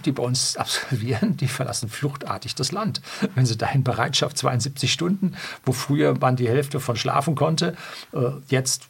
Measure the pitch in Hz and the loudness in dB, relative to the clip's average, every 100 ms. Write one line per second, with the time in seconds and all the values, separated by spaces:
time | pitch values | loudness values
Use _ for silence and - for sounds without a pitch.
0 | 151 131 123 127 - - - - - 117 | 0 0 0 0 0 -2 -2 -2 -2 -2
1 | 120 110 214 147 131 - 127 - 110 - | 0 2 2 2 -2 -2 -4 -4 -6 -4
2 | 143 139 113 98 117 - 135 202 220 - | -4 -4 -6 -6 -6 -4 -4 -2 -2 -4
3 | - - 196 127 120 107 - 135 127 113 | -8 -4 -2 2 2 2 0 2 2 0
4 | 143 - 127 - 123 123 135 - 120 - | 0 0 -2 0 0 0 -2 -2 -2 0
5 | 175 196 185 - - - 131 123 - 147 | 0 2 0 -2 -10 -4 -4 -2 0 4
6 | 147 131 131 127 120 135 139 135 - 110 | 4 4 2 4 4 2 2 -2 -2 -2
7 | - 143 165 139 160 160 170 - - - | 0 2 2 2 2 2 0 -2 -10 -16
8 | - 135 127 139 - 131 127 - | -8 -2 -2 -2 0 0 2 -4